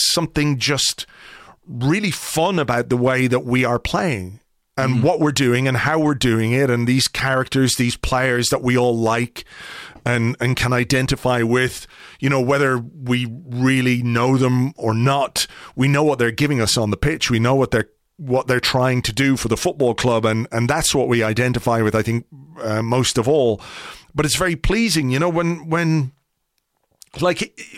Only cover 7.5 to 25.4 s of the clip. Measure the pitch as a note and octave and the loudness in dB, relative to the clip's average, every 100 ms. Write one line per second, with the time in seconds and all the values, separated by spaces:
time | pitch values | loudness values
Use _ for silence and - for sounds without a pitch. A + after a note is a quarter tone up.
7.5 | C3+ C3 - A#2+ - - C3 C3 B2 A#2 | 0 2 2 -2 -2 -2 0 0 0 0
8.5 | C3+ B2 B2 B2 A#2 A2+ A#2 A#2+ - - | 0 0 2 2 2 0 0 -2 -8 -18
9.5 | - - - - - A#2+ A#2+ A#2 - A#2+ | -18 -18 -16 -18 -8 -2 0 0 0 -2
10.5 | B2+ A#2+ B2 B2 C3 C3 C3+ B2+ B2 A2+ | 0 0 0 0 0 0 -2 0 0 2
11.5 | B2 B2+ - - - - - C3 C#3 B2 | 2 0 -4 -16 -20 -20 -4 0 0 2
12.5 | C#3+ C#3 B2+ A#2 D#3+ B2 B2 B2 A#2+ D#3+ | 2 2 0 -4 -10 -2 -2 -2 -10 -8
13.5 | B2 C3 C3 B2+ B2 B2 A#2 B2+ C3+ B2+ | 0 2 2 2 2 0 2 2 4 4
14.5 | B2+ C3 - A#2 A2 B2+ C#3 C3+ - - | 2 0 -2 -2 0 2 2 -2 -4 -6
15.5 | - - - C3+ C#3 D#3 C3 A#2 A2 C#3+ | -8 -12 -2 2 4 2 2 0 0 0
16.5 | C3+ G#2+ - G#2+ G#2 D3 D#3+ - A2+ A#2+ | 0 0 0 0 0 -2 -2 0 2 2
17.5 | C3+ B2+ A#2 - _ _ - C#3 B2+ B2+ | 2 2 0 -2 _ _ -12 -2 -2 0
18.5 | B2 - C3 B2+ B2 - A2+ C#3 C3 A2 | 0 0 0 2 0 -2 0 0 0 0
19.5 | A2+ F3+ D3+ B2+ A2 B2 A2+ A2 A2 A#2 | -2 -2 0 0 2 2 2 2 0 -2
20.5 | A#2 A#2+ D3+ - C#3+ B2 A#2+ A2 A2 B2 | -2 0 0 0 0 0 0 0 0 0
21.5 | B2 A#2+ A#2 G#2+ A2 A2 A#2 - C#3 C#3+ | 0 0 2 2 0 0 -4 -6 -20 -20
22.5 | D#3+ A2+ G#2+ A2+ B2 A#2+ B2+ A#2 D3+ B2 | -10 -4 -2 0 0 0 0 2 4 2
23.5 | G#2 - - - - - - D3+ - F3+ | 0 -6 -18 -18 -20 -12 -4 -2 0 -2
24.5 | E3+ - G#3 A3+ D#3+ C3 C3 F3 E3+ | 0 0 2 2 0 0 0 0 0